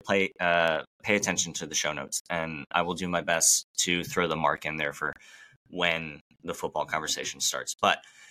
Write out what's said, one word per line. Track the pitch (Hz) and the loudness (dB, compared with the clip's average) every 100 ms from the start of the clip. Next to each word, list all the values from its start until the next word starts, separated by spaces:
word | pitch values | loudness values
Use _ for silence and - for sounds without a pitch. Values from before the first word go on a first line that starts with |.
play, | - 98 92 - | 0 2 2 0
uh, | 87 85 82 78 - _ | 2 4 4 2 -4 _
pay | - 104 | 0 2
attention | 98 87 85 | 2 0 0
to | 78 78 | -2 -4
the | 78 | -2
show | 80 | -2
notes, | 73 69 - - | -4 -4 -6 -4
and | 87 80 78 69 | -4 -4 -6 -2
I | 87 | 0
will | 87 87 | 0 -2
do | 90 | 0
my | 87 | -2
best | 78 82 - - - - | 2 2 4 4 0 -2
to | - 87 | 0 0
throw | 80 92 87 | 0 0 2
the | 78 | 4
mark | 76 76 78 | 2 2 -4
in | 78 | -4
there | 73 | -4
for | - 76 - - - - _ _ | -2 -6 -6 -16 -20 -20 _ _
when | 90 87 82 80 73 _ _ | -2 0 0 -4 -12 _ _
the | 85 | -8
football | 85 80 78 76 | -6 -4 -2 -2
conversation | 80 78 - 76 69 | -2 -2 -4 -4 -4
starts. | - 65 64 - | -4 -4 -6 0
But | 101 - - - - | 2 2 -2 -20 -20